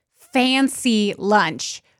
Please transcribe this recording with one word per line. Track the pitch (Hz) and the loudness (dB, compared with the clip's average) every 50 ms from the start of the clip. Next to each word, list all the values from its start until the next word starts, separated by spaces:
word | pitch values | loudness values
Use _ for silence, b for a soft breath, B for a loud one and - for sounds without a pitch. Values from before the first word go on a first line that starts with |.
| _ _ _ _ - _ - | _ _ _ _ -14 _ -2
fancy | 262 247 254 262 269 269 262 - - - 254 220 214 208 202 - - | 0 0 2 2 2 2 0 -2 -2 0 0 2 2 2 0 -2 -4
lunch | - 196 208 208 185 160 - - - - - - - _ _ | -2 2 2 2 2 0 -2 -6 -8 -10 -12 -14 -16 _ _